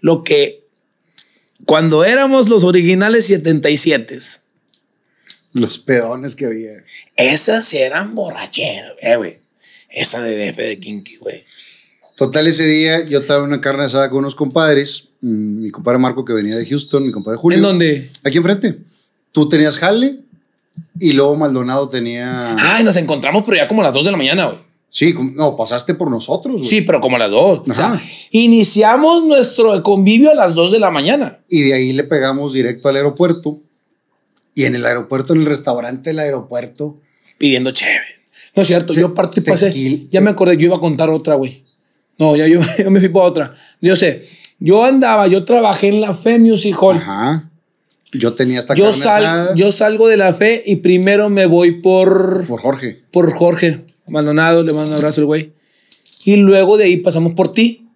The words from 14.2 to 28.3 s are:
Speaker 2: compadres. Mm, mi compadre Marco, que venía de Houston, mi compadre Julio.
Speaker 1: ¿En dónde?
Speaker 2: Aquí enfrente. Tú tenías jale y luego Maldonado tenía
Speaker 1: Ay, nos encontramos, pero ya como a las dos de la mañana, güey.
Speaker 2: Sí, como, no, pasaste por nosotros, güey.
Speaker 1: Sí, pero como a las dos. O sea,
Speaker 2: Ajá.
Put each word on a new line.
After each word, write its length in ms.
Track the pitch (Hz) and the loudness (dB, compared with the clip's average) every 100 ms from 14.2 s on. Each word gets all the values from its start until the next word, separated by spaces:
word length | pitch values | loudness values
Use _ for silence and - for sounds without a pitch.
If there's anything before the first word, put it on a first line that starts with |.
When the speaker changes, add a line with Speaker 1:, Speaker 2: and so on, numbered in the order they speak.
| 139 | -4
Speaker 2:
compadres. 760 | - 143 135 160 143 143 - _ _ | -6 -4 0 2 2 0 -8 _ _
Mm, 420 | 123 110 107 104 | -6 -4 -6 -8
mi 80 | 110 | -10
compadre 280 | - 120 123 | -8 -2 0
Marco, 260 | 127 120 | 0 -2
que 80 | 117 | -4
venía 240 | 113 104 117 | -4 -4 -6
de 100 | 113 | -6
Houston, 380 | 143 143 139 135 | -6 -2 -2 -2
mi 60 | |
compadre 260 | 110 104 117 | -6 -8 -2
Julio. 180 | 165 180 | 2 2
Speaker 1:
¿En 60 | |
dónde? 480 | 202 185 165 143 127 - | 2 2 0 -2 -6 -8
Speaker 2:
Aquí 120 | 143 147 | -2 -2
enfrente. 400 | 170 202 226 - - _ _ _ _ | 0 0 -2 -6 -14 _ _ _ _
Tú 160 | - 151 | -2 0
tenías 300 | 156 151 143 | 2 0 0
jale 420 | 170 214 262 269 - _ _ _ _ - - 170 | 0 0 0 -4 -20 _ _ _ _ -20 -20 -4
y 120 | 170 | 0
luego 220 | 135 139 147 | 2 2 2
Maldonado 520 | 151 131 123 131 139 | 0 -2 -2 -4 -4
tenía 680 | 127 117 120 123 127 - 113 - 214 | -6 -8 -8 -8 -8 -6 -2 0 2
Speaker 1:
Ay, 80 | |
nos 120 | 226 180 | 2 0
encontramos, 460 | 156 147 135 180 | -2 -4 -2 -2
pero 120 | 214 185 | 0 0
ya 100 | 147 | 0
como 120 | 220 | 0
a 40 | |
las 100 | 170 | 0
dos 100 | 131 | 0
de 60 | 160 | -2
la 60 | 190 | -2
mañana, 300 | 135 175 156 | -2 0 -2
güey. 120 | 95 _ _ _ | -6 _ _ _
Speaker 2:
Sí, 220 | - 156 | -2 0
como, 160 | 170 131 | 0 -4
no, 240 | 135 151 - | -2 -2 -2
pasaste 380 | 110 120 - | -4 -4 -4
por 160 | 170 170 | -4 -4
nosotros, 460 | 117 - 156 - 240 | -6 -4 -6 -4 -4
güey. 80 | 131 | -2
Speaker 1:
Sí, 140 | 214 | -2
pero 180 | 165 156 | 0 0
como 160 | 127 127 | 0 -2
a 40 | |
las 100 | 107 | 0
dos. 320 | 107 175 175 - | 2 2 2 -2
O 60 | |
sea, 180 | 117 - | -2 -2
Speaker 2:
Ajá. 80 | 214 - - - | -4 -8 -20 -2